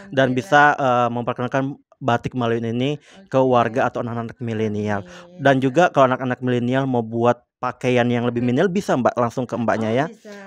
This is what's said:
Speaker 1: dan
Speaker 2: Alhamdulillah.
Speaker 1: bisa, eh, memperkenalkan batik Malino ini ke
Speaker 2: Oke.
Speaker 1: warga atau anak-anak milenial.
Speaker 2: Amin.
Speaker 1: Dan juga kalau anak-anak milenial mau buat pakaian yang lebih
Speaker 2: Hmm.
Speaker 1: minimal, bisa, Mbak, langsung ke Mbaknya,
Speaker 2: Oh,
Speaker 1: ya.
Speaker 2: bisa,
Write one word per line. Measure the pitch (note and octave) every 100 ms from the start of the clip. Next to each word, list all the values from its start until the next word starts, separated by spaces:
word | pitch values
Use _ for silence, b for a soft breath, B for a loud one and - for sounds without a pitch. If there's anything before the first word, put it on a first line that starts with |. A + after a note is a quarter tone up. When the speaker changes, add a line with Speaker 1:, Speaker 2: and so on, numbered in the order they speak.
| B
Speaker 1:
dan | C3 C3
Speaker 2:
Alhamdulillah. | B2+
Speaker 1:
bisa, | - D3 D3 -
eh, | C3+ B2 A#2+
memperkenalkan | A#2+ A#2+ A#2+ B2 C3+ C3+ D3 _ -
batik | B2+ A#2 - B2+
Malino | A#2 A#2 A2+
ini | A#2+ C3+ D3 b b G3
ke |
Speaker 2:
Oke. | C3 C3
Speaker 1:
warga | B2 A2+ B2 A#2+
atau | A#2+ A#2
anak-anak | A#2 A#2 -
milenial. | A#2 A2 A2 G#2 G#2 G2+
Speaker 2:
Amin. | F2+ - -
Speaker 1:
Dan | - C#3 C3+
juga | C3+ C3 F3+
kalau | C#3+ B2+
anak-anak | B2 B2+ B2 B2+
milenial | B2 A#2+ C3 C3+
mau | B2
buat | A2+ A#2 A#2+ B2 _ _
pakaian | B2 - B2+ B2
yang | A#2+ A#2+ A#2+
lebih | A#2+
Speaker 2:
Hmm. | B2
Speaker 1:
minimal, | B2+ F#3+
bisa, | F#3+ G3
Mbak, | D3 A2+
langsung | - A#2 - A#2+
ke |
Mbaknya, | - A2 G#2+ A2
Speaker 2:
Oh, |
Speaker 1:
ya. | B2 E3
Speaker 2:
bisa, | G#3+ G#3+ G3+